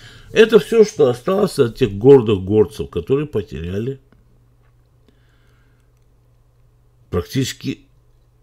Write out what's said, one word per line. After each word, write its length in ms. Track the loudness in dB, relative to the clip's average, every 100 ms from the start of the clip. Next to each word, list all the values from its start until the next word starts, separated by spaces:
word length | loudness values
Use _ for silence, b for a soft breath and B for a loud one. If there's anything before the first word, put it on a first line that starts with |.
| B B B
Это 260 | 2 4 4
всё, 240 | 2 2
что 260 | 2 2 0
осталось 500 | 0 -4 -2 -2 -2
от 160 | -2 -2
тех 180 | -4
гордых 460 | 2 6 6 4 -4
горцев, 500 | -2 0 0 -4 -10
которые 380 | -8 -4 -6 -4
потеряли 720 | -8 -10 -12 -10 -10 -10 -12 _ _ _ _ _ _ _ _ _ _ _ _ _ _ _ _ _ _ _ _ _ _ _ _ _ _ _ _ _ _ -10
практически 760 | -8 -6 -6 -6 -8 -12 -14 _ _ _ _ _ _